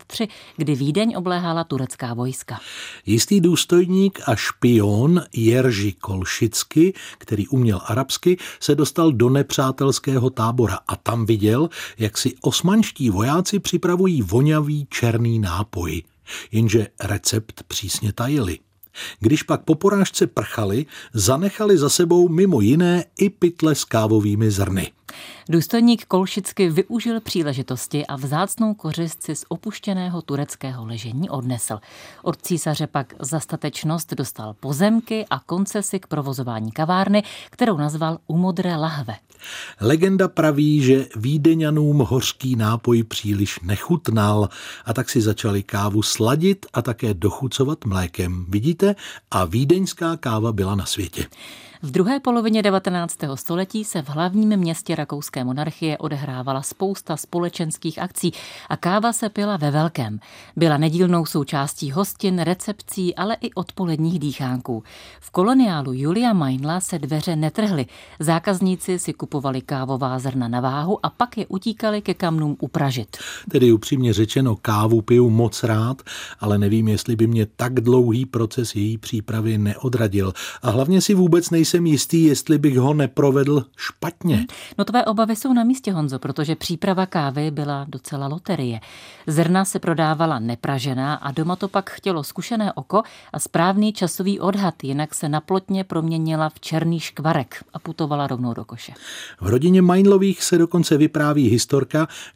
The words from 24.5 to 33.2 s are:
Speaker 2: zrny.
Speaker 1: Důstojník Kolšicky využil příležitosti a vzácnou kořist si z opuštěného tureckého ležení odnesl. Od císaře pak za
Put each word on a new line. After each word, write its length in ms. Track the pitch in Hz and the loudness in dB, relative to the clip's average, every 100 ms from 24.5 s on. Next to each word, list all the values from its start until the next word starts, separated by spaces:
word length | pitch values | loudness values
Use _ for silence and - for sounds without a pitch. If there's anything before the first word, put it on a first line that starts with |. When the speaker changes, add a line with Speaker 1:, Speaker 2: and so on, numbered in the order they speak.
Speaker 2:
zrny. 420 | 101 95 95 - - - - - - - | 0 0 -2 -4 -10 -20 -20 -20 -16 0
Speaker 1:
Důstojník 580 | 165 - 233 233 233 - | 0 2 4 4 4 0
Kolšicky 640 | 185 190 208 - - 180 | 0 0 -4 -6 0 0
využil 500 | 160 - 233 233 226 | 0 -2 -4 -4 -4
příležitosti 840 | - 180 147 131 - 127 - 147 147 | -4 -2 -2 -4 -6 -8 -6 -6 -6
a 100 | 139 | -8
vzácnou 580 | 135 151 196 - 220 | -4 -2 -2 0 -2
kořist 480 | 208 160 151 165 - | -2 -6 -4 -6 -6
si 120 | - 156 | -8 -10
z 80 | - | -8
opuštěného 720 | 170 214 - - 185 180 175 | -8 -8 -8 -6 -4 -4 -6
tureckého 640 | 156 139 143 - 135 123 113 | -4 -4 -4 -8 -10 -10 -10
ležení 440 | 113 117 127 185 | -10 -8 -6 -4
odnesl. 480 | 139 127 123 - 107 - - - - | -4 -4 -4 -4 -8 -12 -20 -20 -8
Od 200 | - 156 | -6 -4
císaře 440 | - 170 160 147 151 | -4 -4 -2 -4 -4
pak 280 | 147 123 | -4 -6
za 220 | - | -10